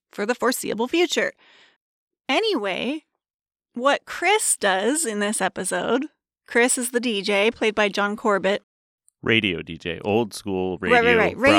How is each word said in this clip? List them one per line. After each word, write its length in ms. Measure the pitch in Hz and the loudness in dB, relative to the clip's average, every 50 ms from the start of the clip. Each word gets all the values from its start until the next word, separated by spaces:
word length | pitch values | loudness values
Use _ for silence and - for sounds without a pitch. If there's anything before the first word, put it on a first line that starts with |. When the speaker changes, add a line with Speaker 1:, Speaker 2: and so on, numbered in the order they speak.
| _ _ - | _ _ -8
Speaker 1:
for 120 | - 202 | -6 -4
the 80 | 202 247 | -4 -2
foreseeable 540 | - - 240 254 - - - - 208 233 254 | -2 0 -2 -2 -2 -4 -6 -4 -4 -4 -2
future. 440 | - 330 359 320 - 247 202 - - _ _ _ _ _ _ _ _ _ _ _ _ _ _ _ _ _ _ - | 0 0 2 2 0 -2 -2 -4 -4 _ _ _ _ _ _ _ _ _ _ _ _ _ _ _ _ _ _ -2
Anyway, 760 | 262 330 427 453 392 262 202 196 180 - 165 226 294 320 _ _ _ _ _ _ _ _ _ _ _ _ _ _ - | -2 0 0 0 0 0 -2 -2 -4 -4 -4 -4 -6 -6 _ _ _ _ _ _ _ _ _ _ _ _ _ _ -10
what 300 | 233 247 277 277 - _ | -2 0 0 0 0 _
Chris 520 | - - - 349 349 415 427 - - - | -8 -8 -2 0 2 2 2 2 0 -2
does 480 | - - 202 185 190 202 226 285 302 - | 0 2 0 2 2 2 0 0 0 -2
in 160 | 233 214 208 | -4 -2 -2
this 200 | 202 208 214 - | -2 -2 -2 0
episode, 640 | 190 180 - - 190 - 185 180 175 - 226 269 277 311 _ _ _ _ _ _ _ | -2 -2 -2 -4 -6 -4 -4 -4 -2 0 0 0 -2 -4 _ _ _ _ _ _ _
Chris 320 | - - 240 233 254 - - | -2 2 2 2 2 2 0
is 120 | 247 240 | -4 -2
the 100 | - 240 | -2 -2
D 220 | 226 247 220 196 185 | -2 -2 -2 -2 -2
J, 280 | 214 202 196 202 226 | 0 0 2 2 2
played 240 | 240 - 254 220 208 | 0 0 -2 -2 0
by 140 | - 208 202 | 0 0 0
John 280 | 190 - 202 202 208 | 0 -2 -2 -2 -2
Corbett. 460 | 226 - 226 202 190 170 190 202 - _ _ _ _ _ _ _ _ _ _ _ _ - | -2 0 0 0 2 2 0 -2 -2 _ _ _ _ _ _ _ _ _ _ _ _ 0
Speaker 2:
Radio 400 | 120 117 113 107 101 85 80 80 | 2 2 4 2 2 -2 -4 -6
D 140 | 80 82 | -10 -12
J, 240 | 78 - 87 82 - - | -10 -8 -8 -8 -6 -2
old 300 | 104 101 113 117 98 - | 0 2 2 0 0 -6
school 440 | - - 101 95 92 92 92 90 - | -10 -6 -4 -2 -2 -2 -2 -4 -4
Speaker 1:
Right, 120 | - - 247 | 0 2 4
right, 120 | 240 233 | 4 4
Speaker 2:
radio, 140 | 233 - 226 | 4 2 2
Speaker 1:
right, 180 | 208 - - | 2 0 -2
radio. 220 | - 233 277 - | 0 2 4 4